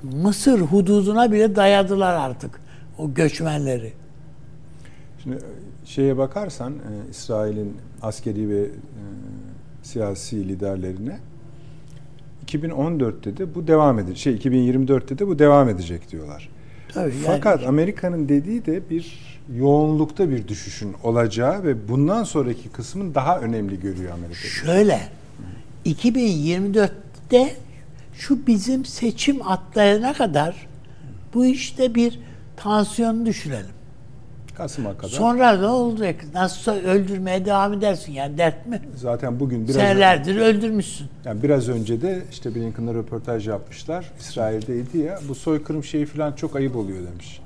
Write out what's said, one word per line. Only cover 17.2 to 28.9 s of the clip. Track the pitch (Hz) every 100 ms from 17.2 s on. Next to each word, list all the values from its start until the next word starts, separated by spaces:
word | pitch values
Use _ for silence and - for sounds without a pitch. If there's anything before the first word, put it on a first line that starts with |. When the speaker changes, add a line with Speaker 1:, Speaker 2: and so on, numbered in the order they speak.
| 151
Speaker 2:
Fakat | 143 208 170 123
Amerika'nın | 147 170 208 180 175 143
dediği | 143 160 233 214
de | 165 185
bir | 165 165 - - - - 120
yoğunlukta | 135 147 151 156 151 - 185
bir | 127 98
düşüşün | 104 - - 104 90
olacağı | 117 117 113 101 127 190
ve | 180 123 104
bundan | 127 143 214
sonraki | 220 160 123 117 110
kısmın | - 117 185 196
daha | 143 131 180
önemli | 117 113 101 95
görüyor | 95 90 90
Amerika. | 85 85
Speaker 1:
Şöyle, | 85 - - 151 180 208 131 92 - - - - - - -
iki | - 156 240
bin | 247 233
yirmi | 165 147 175 202
dörtte | 202 202 - - - - 247 269 - - - - - -
şu | - - 269 -
bizim | 220 202 262
seçim | 262